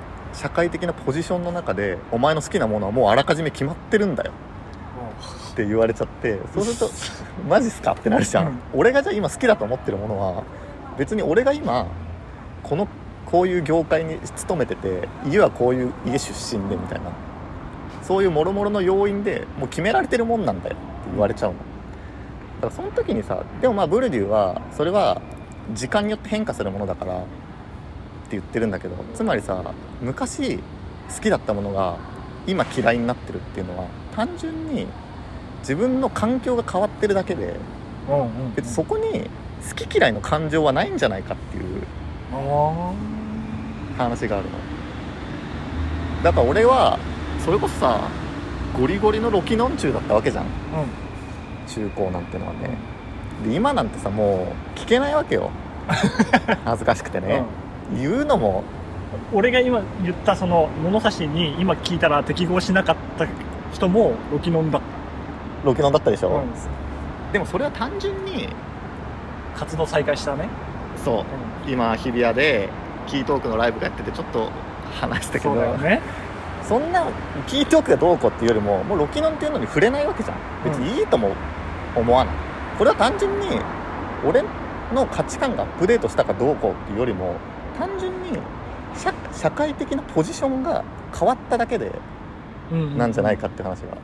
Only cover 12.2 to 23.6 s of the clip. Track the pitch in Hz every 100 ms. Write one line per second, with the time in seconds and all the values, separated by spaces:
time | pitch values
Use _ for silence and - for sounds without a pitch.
12.2 | - - - - - 151 202 - - -
13.2 | - 170 185 180 147 165 160 160 160 160
14.2 | - - - 175 117 - 98 90 85 -
15.2 | 139 190 151 - 123 127 123 - 107 135
16.2 | - - - 110 98 92 - - 90 -
17.2 | - - - - - - - - - 190
18.2 | 190 151 165 196 202 208 180 196 202 202
19.2 | 202 147 - - 131 - 190 381 - 247
20.2 | 226 233 147 92 - - - - - 95
21.2 | 101 - 104 90 - - - - - -
22.2 | - - - - - - 381 494 453 220
23.2 | - 95 - -